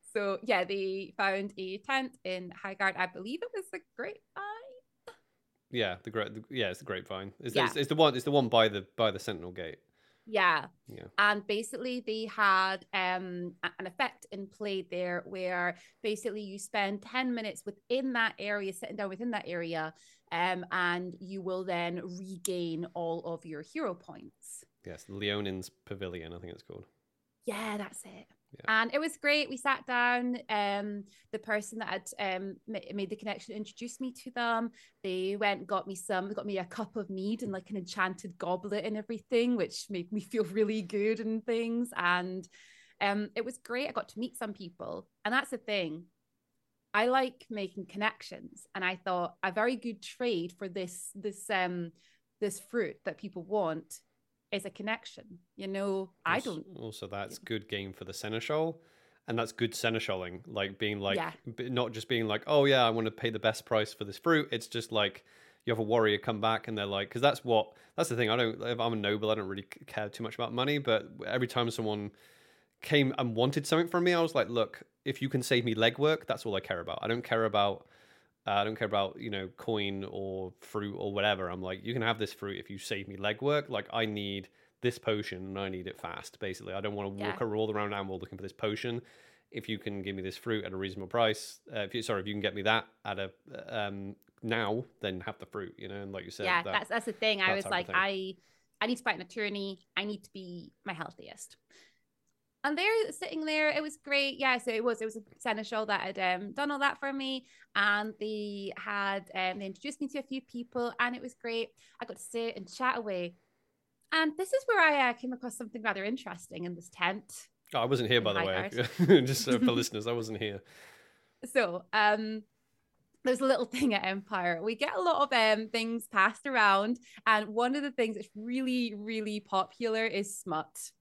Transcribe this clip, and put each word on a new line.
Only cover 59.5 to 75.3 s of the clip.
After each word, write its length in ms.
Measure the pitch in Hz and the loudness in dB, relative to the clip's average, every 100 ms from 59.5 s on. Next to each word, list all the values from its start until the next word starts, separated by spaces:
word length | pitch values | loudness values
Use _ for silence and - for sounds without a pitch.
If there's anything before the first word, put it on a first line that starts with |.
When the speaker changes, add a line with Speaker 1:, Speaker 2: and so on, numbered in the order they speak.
Speaker 2:
good 200 | - 117 | 0 0
seneschalling, 720 | - 117 113 - 95 90 90 - | 2 0 0 0 -2 -4 -8 -8
like, 320 | 107 98 98 | -2 -2 0
being 200 | 107 104 | -2 0
like, 160 | 98 98 | 0 0
Speaker 1:
Yeah. 160 | 165 - - 110 | 0 -6 -14 -8
Speaker 2:
b-, 120 | 127 | -2
not 220 | 123 120 | 0 0
just 160 | 110 107 | -2 -2
being 180 | 120 110 | 0 2
like, 160 | 104 - | 0 4
"Oh 180 | 147 | 6
yeah, 200 | 139 135 | 8 8
I 60 | 120 | 6
wanna 200 | 113 110 | 6 0
pay 180 | - - | 0 -4
the 80 | 110 | 2
best 260 | 110 110 | 2 0
price 300 | - 110 104 | 2 2 2
for 100 | - | -4
this 140 | 101 98 | -10 -2
fruit." 300 | 170 160 147 | 4 4 4
It's 160 | 120 - | -4 -4
just 240 | 120 113 | -6 -2
like, 320 | 110 104 - _ - - _ | 2 2 0 _ -20 -20 _
you 60 | - | -2
have 60 | 113 | 0
a 40 | |
warrior 340 | 107 117 110 104 | 4 6 6 4
come 220 | - 110 | 0 0
back 260 | 107 113 - | 2 2 -2
and 80 | 110 | -4
they're 100 | 101 | -2
like, 240 | 98 101 | -2 -2
'cause 120 | 120 | 2
that's 220 | 139 - | 2 2
what, 280 | 127 113 - - - - | 4 4 4 -6 -14 -2
that's 120 | 170 | 0
the 80 | 120 | 2
thing. 120 | 113 | 2
I 60 | 117 | 4
don't, 240 | 117 107 | 2 0
if 180 | 110 117 | -4 0
I'm 120 | 117 | 0
a 40 | 113 | 2
noble, 340 | 101 107 107 | 0 2 2
I 40 | 110 | 2
don't 120 | 95 | 0
really 180 | 98 - | -6 -10
c-, 120 | - - | -16 -8
care 220 | - 104 | -6 -6
too 140 | - | -6
much 100 | 117 | -8
about 180 | - 120 | -4 -4
money, 260 | 117 135 147 | 0 0 0
but 300 | 135 110 85 - - | 2 2 0 -10 -2
every 200 | 123 123 | 0 0
time 240 | - 117 | 2 0
someone 400 | 113 110 104 104 - - - _ _ _ _ | 0 -2 -2 -6 -12 -20 -20 _ _ _ _
came 320 | - 151 131 131 | 2 4 6 2
and 160 | 123 110 | 0 4
wanted 300 | 127 156 143 | 2 2 2
something 220 | 160 170 | 2 4
from 160 | 175 | 4
me, 100 | 175 | 4
I 60 | 175 | 4
was 120 | 165 | 4
like, 140 | 151 101 | 2 2
"Look, 340 | 117 107 - - _ | 2 0 -2 -20 _
if 180 | - 131 | -6 -4
you 60 | |
can 140 | 135 | 0